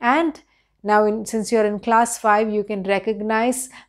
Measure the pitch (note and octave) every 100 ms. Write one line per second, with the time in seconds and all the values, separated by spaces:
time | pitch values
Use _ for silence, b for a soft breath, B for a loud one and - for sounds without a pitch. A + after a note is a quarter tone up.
0 | A#3+ C#4+ E4 - _ _ _ _ G3+ G#3
1 | G#3+ A3 G3+ A3+ G#3 A3+ G#3+ G#3 A#3 A3+
2 | A#3 - G#3+ G#3 A3 G#3 G#3 G#3 F#3 G3
3 | G3+ G3+ G#3+ A3 A#3+ B3+ - B